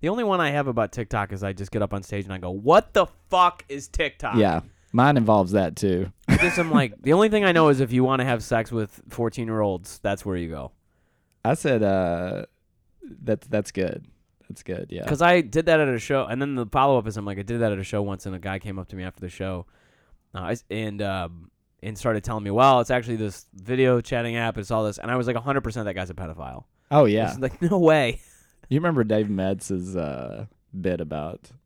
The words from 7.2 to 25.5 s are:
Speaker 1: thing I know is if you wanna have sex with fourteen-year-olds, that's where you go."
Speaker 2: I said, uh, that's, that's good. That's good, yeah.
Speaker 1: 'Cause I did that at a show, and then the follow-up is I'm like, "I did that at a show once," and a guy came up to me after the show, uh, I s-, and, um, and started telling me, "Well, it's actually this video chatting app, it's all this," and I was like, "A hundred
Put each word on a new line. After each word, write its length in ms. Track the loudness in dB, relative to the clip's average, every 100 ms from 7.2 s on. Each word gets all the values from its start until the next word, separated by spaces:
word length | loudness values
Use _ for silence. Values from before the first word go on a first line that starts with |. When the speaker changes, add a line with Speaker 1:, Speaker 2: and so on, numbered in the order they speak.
| 6
Speaker 1:
thing 140 | 4 4
I 60 |
know 180 | 6 6
is 100 | 4
if 120 | 2
you 120 | 2
wanna 220 | 2 2 0
have 180 | -2
sex 280 | 0 -2 -2
with 300 | -6 -6 -10 -16
fourteen-year-olds, 880 | -4 -4 -4 -6 -2 -2 -2 -8 -8
that's 260 | -4 -4 -4
where 100 | -6
you 140 | -6
go." 220 | -10 -12 _ _ _ _ _ _ _ -2
Speaker 2:
I 100 | 0
said, 280 | 0 2
uh, 640 | 2 2 0 -2 -4 -8 -10 _ _ _ _ _ -20 -14
that's, 240 | -4 -4 -2
that's 240 | -4 -4
good. 320 | -4 -4 -6 -14 _ _ _ _
That's 160 | -18
good, 240 | -12 -10 -10
yeah. 140 | -10 -6
Speaker 1:
'Cause 160 | 2
I 200 | 4 4
did 240 | 4 0 4
that 140 | 4
at 80 | 4
a 100 | 0
show, 260 | -2 -2 -2
and 160 | -4
then 140 | -4 -4
the 100 | -2
follow-up 380 | 2 4 2 0
is 100 | -8
I'm 80 | -8
like, 120 | -8
"I 20 |
did 160 | -6 0
that 100 | 0
at 80 | 0
a 40 |
show 180 | -4 -4
once," 240 | -4 -6 -8
and 100 | -10
a 40 |
guy 200 | -8 -8
came 180 | -8 -12
up 80 | -12
to 60 | -10
me 80 |
after 160 | -12 -10
the 100 | -14
show, 360 | -8 -8 -8 -10 _ _ _ _ _ _ -12
uh, 40 |
I 100 | -6
s-, 100 | -6 _
and, 320 | -8 -6 -6
um, 480 | -6 -4 -8 -12 -20 _ _ _
and 160 | -12 -4
started 260 | -2 -2
telling 200 | -2 -6
me, 80 | -2
"Well, 280 | 4 6 6
it's 100 | 4
actually 240 | -2 -2 -4
this 280 | -4 -8 -20 -20
video 440 | -6 2 4 4
chatting 360 | 0 -4 -2 -2
app, 200 | -4 -4
it's 120 | -4
all 120 | -2 -2
this," 140 | -4
and 100 | -4
I 60 | -2
was 120 | 0
like, 80 | -2
"A 60 |
hundred 200 | -2